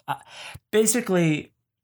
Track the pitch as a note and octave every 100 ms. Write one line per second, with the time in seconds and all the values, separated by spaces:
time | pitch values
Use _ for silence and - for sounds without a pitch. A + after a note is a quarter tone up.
0 | - - - - - - _ G#3+ G#3+ B3
1 | A#3 F3+ E3 D3+ - _ _ _